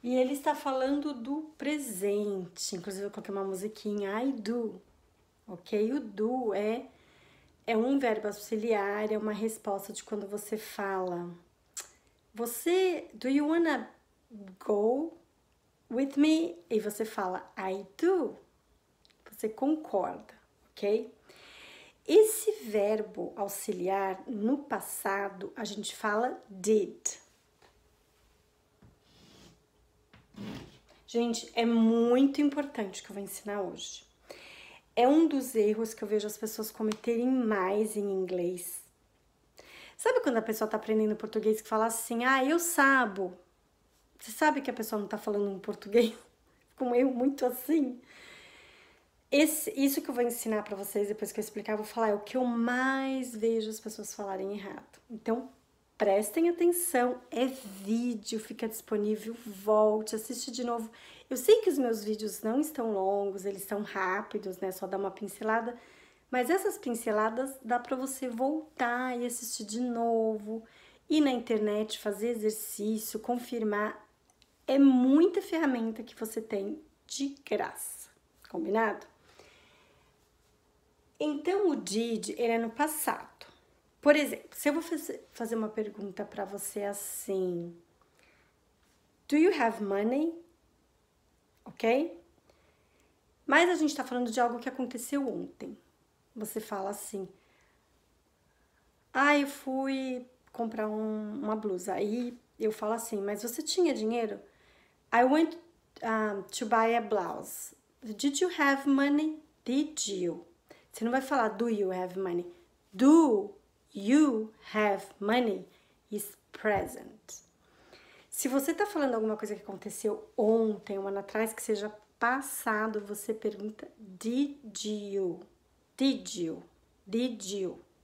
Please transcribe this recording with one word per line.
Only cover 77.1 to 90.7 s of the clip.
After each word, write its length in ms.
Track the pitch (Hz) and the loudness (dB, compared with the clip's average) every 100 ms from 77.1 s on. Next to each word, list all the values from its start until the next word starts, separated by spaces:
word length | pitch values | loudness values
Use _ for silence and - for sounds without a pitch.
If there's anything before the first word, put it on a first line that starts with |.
| - 277 277 | -6 -6 -6
graça, 640 | - 214 - - - - - _ _ _ - | -4 -2 -2 -6 -12 -12 -18 _ _ _ -10
combinado? 580 | 180 190 214 220 202 - _ _ - - - _ _ _ _ _ _ _ _ _ _ _ _ _ _ _ _ | -6 0 2 0 -2 -12 _ _ -20 -20 -20 _ _ _ _ _ _ _ _ _ _ _ _ _ _ _ _
Então, 500 | 302 294 339 392 392 | -2 0 0 2 2
o 60 | 269 | 2
did, 540 | 185 202 233 220 190 | -2 -2 0 -2 -4
ele 220 | 208 233 | -2 2
é 40 | 226 | 2
no 120 | 226 | 0
passado. 760 | 226 302 302 - - - _ - _ _ _ _ _ | 0 -2 0 -4 -4 -8 _ -20 _ _ _ _ _
Por 140 | 285 302 | 6 6
exemplo, 340 | 285 - - | 4 -4 -12
se 160 | - 294 | -2 0
eu 60 | |
vou 80 | 302 | 0
faze-, 400 | 320 311 - - - | -2 -6 -6 -10 -12
fazer 240 | - 226 226 | -8 -4 -2
uma 140 | 214 | -2
pergunta 560 | 220 214 202 196 185 208 | -4 -6 -6 -10 -8 -8
pra 180 | - | -6
você 400 | 196 196 - 214 | -8 -6 -8 -6
assim, 920 | 202 202 - - - 196 185 175 170 170 _ _ _ _ _ _ _ _ _ _ _ _ _ _ - | -6 -6 -8 -10 -4 0 0 -2 -6 -12 _ _ _ _ _ _ _ _ _ _ _ _ _ _ 0
"Do 80 | 294 | 6
you 160 | 339 320 | 6 6
have 200 | 226 220 | 0 0
money?" 520 | 202 196 214 269 330 330 - _ _ | -2 0 2 2 0 -4 -18 _ _